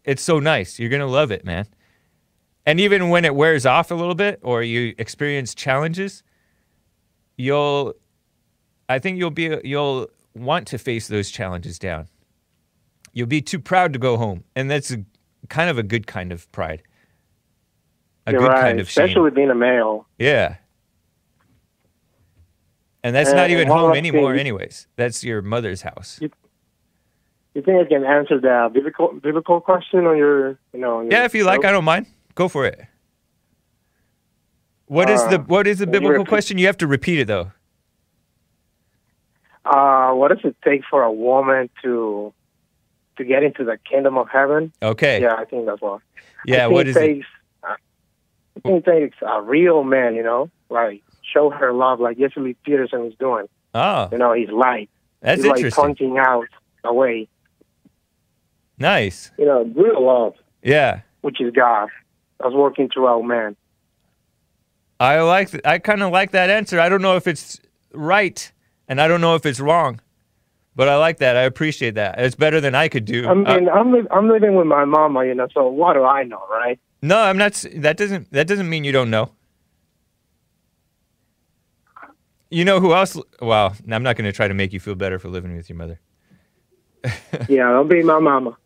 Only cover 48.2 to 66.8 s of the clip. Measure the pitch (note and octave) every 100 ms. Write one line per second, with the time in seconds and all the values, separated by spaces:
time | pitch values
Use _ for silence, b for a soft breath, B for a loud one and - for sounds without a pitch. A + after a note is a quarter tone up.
48.2 | _ _ _ - F#3+ F3+ E3+ E3 C#3+ -
49.2 | G#2+ A2 G#2+ D3 F3 D#3+ C3 C3 A#2+ A2+
50.2 | A2+ A#2+ E3 _ - A#2+ A2+ G2+ _ _
51.2 | - D3 D3 C#3+ C3 B2 C3 A#2+ A#2+ A#2+
52.2 | C3+ D3 C3 B2 D3 C#3 B2 B2 A#2 -
53.2 | C3 A2+ G2+ _ _ A2+ F3+ E3+ F#2+ A#2+
54.2 | B2 A#2 G#2 A2 B2+ A2+ G#2 _ _ _
55.2 | B2+ C#3 C#3+ C3 A#2 D3+ D3 C#3 C3+ C3
56.2 | C3 A#2+ A#2 _ _ _ A#2 A#2+ C3 A2+
57.2 | A2 _ _ _ _ _ _ _ _ _
58.2 | _ _ _ _ _ - D3+ F#3 G2+ -
59.2 | - - D3 B2+ A#2 C3 A3 C#3+ B2+ B2
60.2 | A2 - _ _ A#2+ D3+ B2+ G2 - _
61.2 | D3 C#3+ A#2+ B2 B2 A2 G#2 - _ _
62.2 | _ - B2+ C#3 C#3+ C3+ C3 C3 B2+ A#2
63.2 | A#2 A#2+ G#2+ G#2 _ _ _ _ _ _
64.2 | _ _ _ _ _ _ _ - B2+ D#3
65.2 | E3 F#3+ F#3+ - D3 F3 G#3 G#3 G3 F3+
66.2 | G3 F#3+ F#3 G#3+ G#3 F3